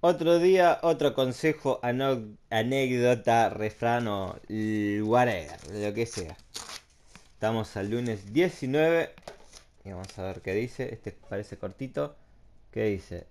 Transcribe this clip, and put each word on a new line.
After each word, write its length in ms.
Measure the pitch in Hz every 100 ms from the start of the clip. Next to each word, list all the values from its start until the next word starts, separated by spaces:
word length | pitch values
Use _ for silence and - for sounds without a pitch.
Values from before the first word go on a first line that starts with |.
| 170
Otro 320 | 170 165 170
día, 420 | 180 185 175 156
otro 320 | 170 165 147
consejo, 680 | - 131 120 160 147 135 127
ano-, 540 | 123 123 135 131 107 107 _
anécdota, 1000 | 113 113 135 131 123 123 120 104 117 110
refrán 580 | - 107 - 117 120 117
o 300 | 101 92 - -
l-, 500 | 110 107 107 104 104
whatever, 560 | 107 120 123 95 78 - 78
lo 220 | 104 104
que 100 | 101
sea. 320 | 117 - 85 - - - - - _ _ _ - _
Estamos 420 | _ 107 113 110 104
al 100 | 98
lunes 420 | 117 123 104 101
diecinueve. 840 | 117 175 - 135 143 160 165 165 - - - - - _ _
Y 100 | 98
vamos 260 | 92 95 -
a 60 |
ver 180 | 95 90
qué 100 | 117
dice. 400 | 110 127 - 127
Este 200 | 113 -
parece 440 | - - 101 104 98
cortito. 600 | - 95 131 143 147 - - - - - -
¿Qué 140 | 110
dice? 420 | 107 98 - 87 -